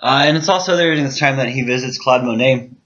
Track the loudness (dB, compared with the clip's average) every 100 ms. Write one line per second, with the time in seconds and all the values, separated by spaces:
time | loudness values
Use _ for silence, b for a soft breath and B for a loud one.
0 | -2 2 2 2 0 -2 0 0 2 0
1 | -2 -2 -2 0 -2 -4 -2 -2 -4 -4
2 | 0 2 2 0 2 0 -4 -18